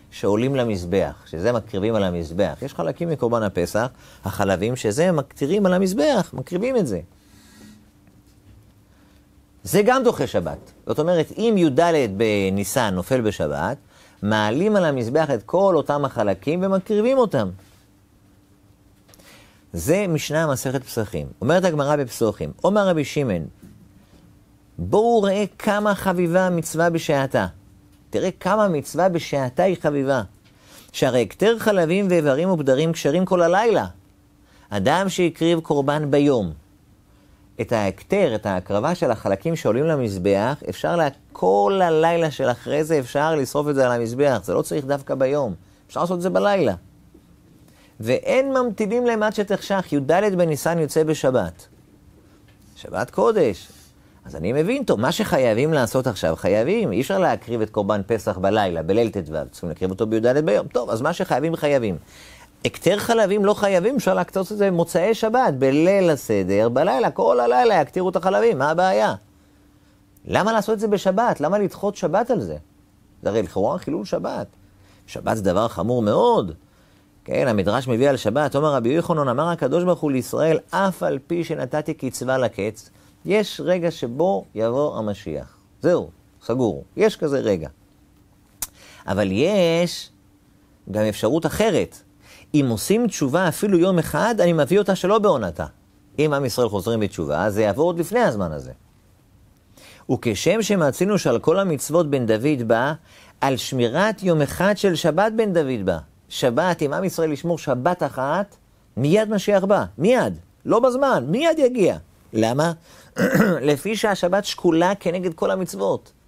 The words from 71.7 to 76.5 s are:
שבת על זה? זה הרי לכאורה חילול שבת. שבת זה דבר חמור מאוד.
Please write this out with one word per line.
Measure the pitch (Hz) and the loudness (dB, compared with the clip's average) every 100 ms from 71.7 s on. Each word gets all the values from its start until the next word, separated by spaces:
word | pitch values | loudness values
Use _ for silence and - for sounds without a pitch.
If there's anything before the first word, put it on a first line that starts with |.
| - 202 196 | -4 -6 -4
שבת | 170 180 233 | -2 0 0
על | 220 | -2
זה? | 95 76 - _ _ _ _ _ | -4 -8 -14 _ _ _ _ _
זה | 87 | -4
הרי | 107 | -2
לכאורה | 90 98 107 180 | -2 -2 -2 -2
חילול | - 165 | -6 -8
שבת. | 202 170 - - - _ - _ - _ - | -6 -6 -6 -8 -10 _ -20 _ -20 _ -18
שבת | - 101 113 | -8 -4 -2
זה | |
דבר | 95 95 113 | 0 2 0
חמור | - 101 123 | -2 -2 0
מאוד. | 104 139 240 220 98 | 2 2 4 2 -2